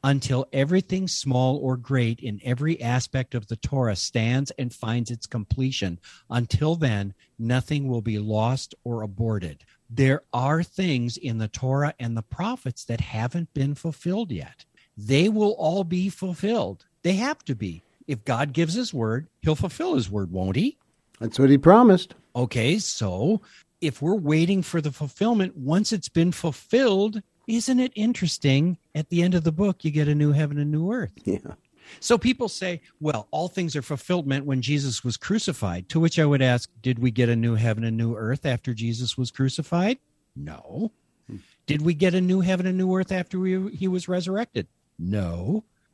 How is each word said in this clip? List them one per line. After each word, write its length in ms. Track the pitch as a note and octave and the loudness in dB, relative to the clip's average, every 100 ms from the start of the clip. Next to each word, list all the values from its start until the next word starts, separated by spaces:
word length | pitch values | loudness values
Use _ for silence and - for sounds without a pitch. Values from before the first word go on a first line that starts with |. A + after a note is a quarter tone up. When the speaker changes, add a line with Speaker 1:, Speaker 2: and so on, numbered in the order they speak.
Speaker 1:
"Until 440 | C3+ C#3 - B2+ C3+ | 2 0 0 -2 -2
everything 560 | C#3 C#3 F#3 F#3 F#3 F#3 | -2 2 2 0 -4 -4
small 500 | - C#3 B2+ B2+ C#3+ | -4 0 2 2 2
or 200 | C3+ B2+ | -2 -4
great 420 | A#2 C3+ A#2 A#2 | -2 0 0 -2
in 220 | B2+ G#2 | -6 -8
every 380 | B2+ B2 D3+ E3 | -4 -2 -2 -2
aspect 540 | A#2 B2+ - C3 B2+ A#2+ | 0 -2 0 -4 -4 -6
of 100 | G2+ | -6
the 100 | A#2 | -8
Torah 400 | - C#3 A#2+ F#2+ | -4 0 0 -2
stands 540 | - A#2+ A2+ C3 C#3 - | -2 0 0 0 -2 -6
and 160 | B2 | -8
finds 380 | - A2+ A#2+ A2+ | -6 -4 -4 -4
its 160 | A#2+ - | -8 -8
completion, 720 | A#2+ G2+ - C3 C3 F#2+ E2+ - - _ | -8 -4 -2 -2 -2 -4 -6 -14 -20 _
until 480 | A#2+ A#2+ - D3+ E3+ | -4 0 0 0 2
then, 380 | C#3+ G#2 G2 - _ - | 0 0 -4 -10 _ -8
nothing 500 | A2+ B2+ - D3+ C3+ | 0 0 0 -2 -2
will 140 | A#2+ | -2
be 160 | A2 G#2+ | -2 -4
lost 560 | G#2 G#2+ A2+ C3+ - - | -2 0 0 0 -6 -12
or 200 | A#2+ A#2 | -8 -6
aborted." 600 | G#2+ G2 A#2 G#2 F2 D2 _ _ _ | -6 -4 -2 -2 -4 -12 _ _ _
There 360 | A#2 C3+ C3 _ | 2 4 4 _
are 300 | A#2+ C3 D#3+ | -2 2 0
things 540 | F3 - F#3 C3+ A#2+ A#2 | -2 -2 0 0 -2 -4
in 200 | B2+ A2+ | -6 -4
the 100 | A2 | -4
Torah 460 | - C3 C3+ C#3+ - | -4 -2 0 0 -2
and 180 | A#2 A2+ | -6 -6
the 60 | |
prophets 600 | A2+ - G3 B3 C3 - - | -8 -6 -4 -4 -8 -10 -6
that 160 | A#2 | -4
haven't 520 | - A2 A#2+ F3 E3 | -4 -2 -4 -4 -6
been 220 | - C3+ C#3+ | -4 -4 -4
fulfilled 560 | E3+ D3+ F3 G3 G#3+ | -8 -6 -4 -4 -4
yet. 340 | F#2 C2 - - _ _ - | -8 -10 -18 -20 _ _ -14
They 320 | G#2 C#3 F#3+ | 2 4 4
will 220 | G#3+ G#3 | 4 2
all 320 | - D#3+ F#3 | 2 0 0
be 260 | F3 F3+ F#3+ | 0 0 -2
fulfilled. 760 | - F#3+ E3+ G3+ A3+ F#2 G2 _ _ | -4 -8 -4 -2 0 -2 -6 _ _
They 140 | E3+ F#3+ | 0 0
have 280 | B3+ D#4 - | 0 -4 -6
to 80 | |
be. 300 | A#2+ G2 E2 _ _ - | -4 -4 -8 _ _ -8
If 180 | B2+ - | -8 -2
God 280 | A#2 D3 | -2 0
gives 200 | C3+ E3 | 0 0
his 180 | G3+ B3 | -2 -4
word, 360 | D3 A2+ A#2 D#3 _ | -2 -2 -2 -6 _
he'll 100 | D#3 | -2
fulfill 400 | D3+ F#3+ - F4 | 0 -2 -4 -2
his 160 | D#4 F#2+ | 0 0
word, 220 | G#2 F#2 | -4 -4
won't 240 | F#2 F#2 G#2 | -4 -2 0
he? 240 | A#3+ - _ _ _ _ | -2 -4 _ _ _ _
Speaker 2:
That's 180 | A2+ - | -8 4
what 140 | C3+ | 6
he 80 | C#3 | 8
promised. 560 | D3+ G#3 B3 F#3 - - _ B2 | 10 10 10 8 4 -16 _ -4
Speaker 1:
Okay, 440 | B2 A#2+ A2+ G3+ | -2 0 2 0
so 600 | - - G#2 F2+ C3 G#3+ - - _ _ | -2 -4 -2 0 0 0 -4 -20 _ _
if 200 | D#3 B2 | -6 -2
we're 160 | D3+ G#3 | 0 0
waiting 460 | D3 D#3 E3+ G3 | 2 2 4 2
for 180 | E3+ E3+ | 0 -2
the 120 | D3 | -4
fulfillment, 680 | C3+ C#3+ - G#3+ A3+ F#3 - | -6 -10 -2 0 2 0 -4
once 340 | C3 E3+ G#3+ | 0 2 2
it's 180 | G#3+ - | -2 -2
been 220 | - E3+ | 2 2
fulfilled, 920 | - E3 - - A#3 C4 F#3+ G#3 G#3+ - _ - | 2 -4 -6 0 2 4 2 0 -2 -12 _ -4
isn't 320 | A3+ A#3 B3+ | -2 2 2
it 120 | B3+ - | 0 0
interesting? 840 | A3 B3 E3+ - C#3+ C3+ E3 F3 _ | -2 0 -2 0 2 4 2 -2 _
At 160 | D3+ D#3 | -8 -2
the 140 | E3+ | 0
end 100 | F3 | 2
of 100 | F3+ | 2
the 80 | D#3+ | 0
book, 320 | D#3 G3+ F#3 | 0 0 0
you 60 | D#3 | -2
get 180 | D3 D3 | 0 2
a 60 | |
new 200 | D3 D3 | 2 4
heaven 260 | D3 D3+ D3 | 2 0 -2
and 120 | D3 | -2
new 200 | D3+ E3+ | -2 -2
earth. 220 | B3+ D#3+ - - | -2 -6 -8 -4
Speaker 2:
Yeah. 300 | G3+ - - _ _ - - | -4 -6 -18 _ _ -20 -12
Speaker 1:
So 200 | - A#3 | 0 2
people 280 | A#3+ B3+ A3+ | 2 0 -4
say, 340 | - F#3 F3 _ _ | -6 -6 -8 _ _
"Well, 280 | D3+ A#2+ - | -2 -2 -4
all 160 | D3+ F3 | -6 -4
things 280 | F#3+ E3+ C#3+ | -4 -4 -4
are 60 | |
fulfilled" 460 | B2+ C#3+ - F3+ C#3 | -6 -8 -2 -2 0
meant 180 | C#3 C#3 | -2 0
when 160 | C3 | -2
Jesus 420 | B2 D3 C#3 A2+ | 0 0 -2 -4
was 140 | B2 A2 | -6 -6
crucified, 720 | - G#3+ - C#3 G2 F2 F#2 | -2 -2 -2 -4 -4 -4 -4
to 100 | E3 | 0
which 200 | E3 - | 2 4
I 60 | D3+ | 4
would 180 | C#3+ | 4
ask, 260 | C3 B2 - - | 4 2 -2 -6
did 160 | C3 A#2 | -4 0
we 100 | B2 | 0
get 180 | A2+ A#2+ | 2 2
a 80 | A#2 | 4
new 200 | A#2 A2 | 2 2
heaven 280 | A2+ A2 | 0 0
and 140 | A2+ A2+ | -2 0
new 180 | A#2 A2+ | -2 -2
earth 300 | A2 C#3 D3 | -2 -2 -2
after 300 | B2 - A2 | -4 -4 -4
Jesus 420 | A#2 A2+ B2 - | -4 -4 -4 -4
was 140 | B2 | -6
crucified? 680 | - C3+ - D3+ E3+ F#3+ C4 _ _ _ - | -2 -2 -2 -4 0 0 -2 _ _ _ -14
No. 560 | C#3+ C#3+ - - A3 _ _ _ - | -14 -14 -12 -6 -6 _ _ _ -16
Speaker 2:
Hmm. 100 | G#2+ - _ - | -16 -18 _ -4
Speaker 1:
Did 160 | D3 | 0
we 140 | D#3 D#3 | 0 2
get 180 | F#3 | 2
a 80 | F3+ | 4
new 200 | F3+ F#3+ | 2 2
heaven 260 | F3+ F#3 F3+ | 2 0 0
and 100 | F#3 | 0
new 160 | F#3 F#3 | 2 0
earth 160 | F#3 | 0
after 280 | F#3 F3 F#3 | -4 -4 -2
we, 360 | F#3 F#3 F#3+ - | 0 0 -2 -4
he 120 | F#3+ | -2
was 200 | F3+ F3 | -2 -2
resurrected? 600 | F3+ F3 F#3+ A#3 - F2+ _ _ - | -4 -2 -4 -4 -6 -8 _ _ -10
No. 640 | F2 G#2 F2+ E2+ G2 G#3 - _ _ | -4 -2 -2 -4 -2 -2 -4 _ _